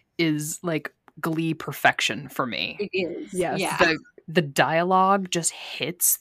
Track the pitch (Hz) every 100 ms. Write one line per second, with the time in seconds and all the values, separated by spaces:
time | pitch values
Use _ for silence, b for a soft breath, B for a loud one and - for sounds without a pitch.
0 | _ - 165 151 151 - 175 156 - -
1 | _ - 170 160 165 160 - 139 135 -
2 | - 113 139 - 127 82 85 - 202 185
3 | 175 - - 185 165 147 180 - 170 156
4 | - - - 160 147 139 135 160 180 185
5 | 185 196 185 170 165 - - - 131 175
6 | - -